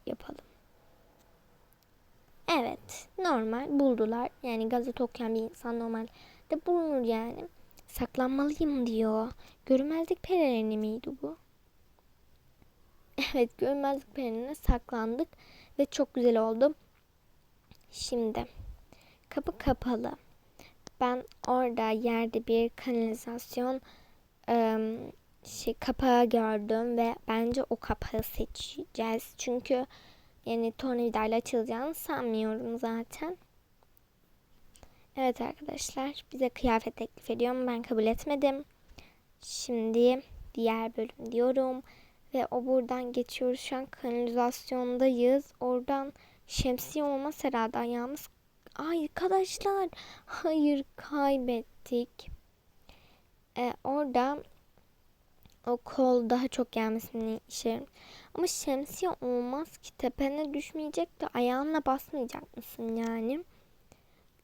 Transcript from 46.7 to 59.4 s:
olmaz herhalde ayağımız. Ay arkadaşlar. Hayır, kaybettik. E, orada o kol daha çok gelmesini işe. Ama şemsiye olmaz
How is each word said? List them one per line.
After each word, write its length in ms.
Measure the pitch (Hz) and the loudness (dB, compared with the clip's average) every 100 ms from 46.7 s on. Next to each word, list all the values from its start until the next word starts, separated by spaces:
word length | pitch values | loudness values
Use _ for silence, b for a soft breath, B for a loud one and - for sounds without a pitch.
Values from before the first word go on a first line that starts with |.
| 247 - 302 | 0 -2 -2
olmaz 400 | 294 269 285 302 | 0 0 -2 -2
herhalde 340 | 269 240 226 240 | -2 0 0 0
ayağımız. 500 | 240 240 247 294 - _ _ _ - - | -2 -4 -4 -8 -12 _ _ _ -16 -8
Ay 260 | 311 339 | -2 -2
arkadaşlar. 840 | 302 - 370 381 381 - 392 392 359 B B B B | -2 -2 2 2 2 -2 -2 0 -2 B B B B
Hayır, 580 | - 330 311 294 277 - - | -4 0 4 4 2 -2 -12
kaybettik. 1400 | - 294 277 277 247 233 - - - 240 240 - - - _ _ _ _ b b b b b _ _ - | -6 2 4 4 2 -2 -4 -18 -2 -2 -2 -10 -16 -16 _ _ _ _ b b b b b _ _ -4
E, 160 | 247 - | -4 -4
orada 580 | - 285 285 247 262 294 - - _ - _ _ _ _ _ _ - - 240 | -4 -2 2 2 2 -2 -10 -20 _ -20 _ _ _ _ _ _ -20 -10 -4
o 100 | 240 | -2
kol 540 | - - 254 247 226 | -2 2 4 4 4
daha 180 | 247 262 | 2 2
çok 240 | - 240 | -2 -2
gelmesini 680 | 226 220 220 - 226 220 220 - | 0 0 -2 -4 -6 -4 -6 -8
işe. 380 | - 233 233 277 B B B B | -6 -4 -4 -8 B B B B
Ama 120 | - 349 | -2 -2
şemsiye 640 | - - 269 285 - 359 - | -2 -2 -2 -4 -4 -4 -2
olmaz 580 | 247 247 | -2 -2